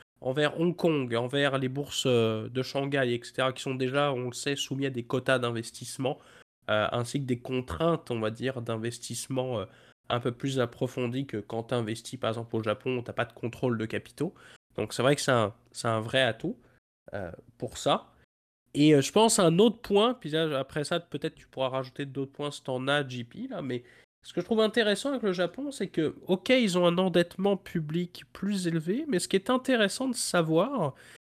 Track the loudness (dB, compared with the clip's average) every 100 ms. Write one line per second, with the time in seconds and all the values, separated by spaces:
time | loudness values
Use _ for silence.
0 | -20 _ -4 0 0 2 0 2 2 2
1 | 0 0 0 2 2 2 -2 -4 -6 -2
2 | 2 4 4 0 -4 -4 -4 -2 -2 0
3 | 2 0 -4 -2 -2 -2 -4 -2 0 2
4 | 0 0 -4 -6 -4 -4 -4 -4 -4 -4
5 | -4 -2 2 0 0 -4 -6 -12 -12 -4
6 | -4 -4 -10 -20 -20 _ -2 0 2 0
7 | -2 -4 -2 -4 -4 -6 -4 -2 0 0
8 | -2 -4 -4 -4 -6 -4 -6 -4 -6 -8
9 | -10 -10 -4 -4 -2 -4 -6 -12 -20 _
10 | -2 -2 0 -2 -2 0 -2 -2 -4 -2
11 | -4 -4 -6 -6 -6 -6 -2 -2 -2 -4
12 | -8 -4 -4 -4 -4 -4 -2 -2 -2 -4
13 | -4 -4 -6 -6 -8 -2 0 0 -2 -4
14 | -8 -6 -6 -6 -18 -20 _ -6 -4 2
15 | 2 2 4 4 2 -2 _ -6 -2 -2
16 | 0 2 2 0 -4 -8 _ _ _ _
17 | -14 -10 -10 -12 -20 -12 -10 -4 0 0
18 | -2 _ _ _ _ _ _ 4 6 8
19 | 6 4 4 6 4 6 6 4 0 4
20 | 4 2 -4 -2 0 -2 -4 -4 -2 -4
21 | -4 -6 -6 -8 -12 -4 -2 -2 -4 -8
22 | -8 -6 -8 -6 -8 -6 -6 -4 0 0
23 | 0 -6 -10 -10 -10 -6 -4 -6 -8 -20
24 | _ _ -10 -6 0 2 2 4 2 2
25 | 0 -2 0 0 -2 -4 -8 -6 -4 -2
26 | -2 -2 -2 0 4 4 4 4 4 4
27 | 4 4 2 2 0 0 -2 -4 -2 -2
28 | -4 -8 -20 -8 -4 -2 0 -2 0 -2
29 | 0 -2 2 0 2 0 2 2 2 0
30 | -4 -2 0 2 4 4 2 0 -2 -4
31 | -14 -20 _